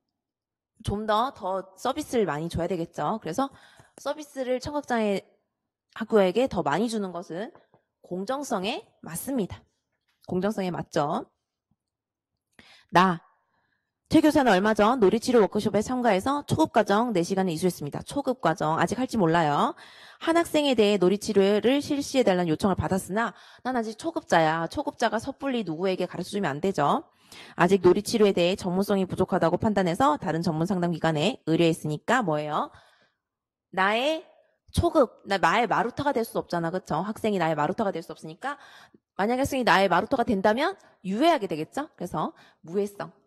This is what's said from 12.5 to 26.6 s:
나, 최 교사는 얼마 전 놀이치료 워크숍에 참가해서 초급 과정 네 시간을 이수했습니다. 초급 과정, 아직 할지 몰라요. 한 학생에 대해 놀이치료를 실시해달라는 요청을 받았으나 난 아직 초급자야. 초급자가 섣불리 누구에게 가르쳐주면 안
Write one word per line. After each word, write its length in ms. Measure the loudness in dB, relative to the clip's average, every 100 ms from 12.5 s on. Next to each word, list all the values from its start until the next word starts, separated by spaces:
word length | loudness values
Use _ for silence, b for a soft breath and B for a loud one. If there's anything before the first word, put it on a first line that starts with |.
| _ b b b
나, 320 | 4 4 2 _ _ _ _ _ _ _ _ 2
최 120 | 4
교사는 280 | 6 4 4
얼마 220 | 4 4
전 280 | 4 2 4
놀이치료 380 | 4 2 2 4
워크숍에 400 | 4 2 -2 -2
참가해서 640 | -2 0 2 2 0 -4 -4
초급 260 | 0 2
과정 400 | 2 2 2 2
네 100 | 0
시간을 300 | 0 0 0
이수했습니다. 520 | 0 -2 -2 -10 -10
초급 360 | -8 -6 -4 -2
과정, 380 | -2 0 -2 0
아직 200 | 0 -2
할지 200 | -4 0
몰라요. 560 | 2 4 2 2 0 -4 B B B B
한 200 | 0 0
학생에 360 | 2 0 0
대해 220 | 2 4 4
놀이치료를 840 | 2 0 0 2 4 4 2 0
실시해달라는 640 | 0 -4 -2 0 2 2 0
요청을 260 | 0 0
받았으나 600 | 0 0 -2 -2 -4 -4 -6 B B
난 140 | -6 -4
아직 220 | -4 -6
초급자야. 720 | -8 -8 2 4 4 2 -4
초급자가 500 | -4 -6 -2 -2 -2
섣불리 440 | -6 -8 -4 -4
누구에게 420 | -4 -4 -2 -2 -4
가르쳐주면 440 | -6 -8 -4 -4
안 120 | -2